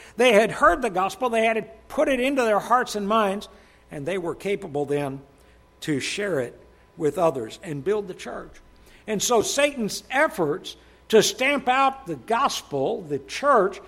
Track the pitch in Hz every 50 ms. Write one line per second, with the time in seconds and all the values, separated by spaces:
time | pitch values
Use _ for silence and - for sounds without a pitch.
0 | - - - - 247 254 214 202 226 196 151 - 277 320 349 294 254 220 170 185
1 | 196 190 - - 262 247 226 226 226 226 226 220 - - - - - - - 254
2 | 302 - 269 240 247 277 285 262 233 220 208 - - - 233 254 233 - - 208
3 | 202 196 220 226 214 196 196 208 - - - - - _ _ _ _ - 160 151
4 | 139 160 196 190 170 165 131 - - 196 202 - - 147 135 143 143 131 143 147
5 | 143 135 135 139 139 _ _ _ _ _ - _ _ _ _ - - 156 147 127
6 | - - - 190 208 202 165 135 120 120 - - - - _ _ _ _ _ 165
7 | 160 147 - 185 170 160 135 131 110 110 - - - 170 147 139 135 190 214 214
8 | 202 180 175 - - 240 240 - 165 - - - - - - - - - - -
9 | - 214 220 185 - - 240 214 - - - 320 294 294 269 247 214 190 - -
10 | - - 262 277 311 302 - - 165 143 - - - - - - - - - _
11 | _ - 220 214 - - - - 254 277 285 277 - 247 247 269 269 262 262 -
12 | - 170 156 127 110 - 226 233 277 180 - - - - 143 135 135 185 233 226
13 | 175 143 147 135 - - - - 262 285 269 214 180 202 - - -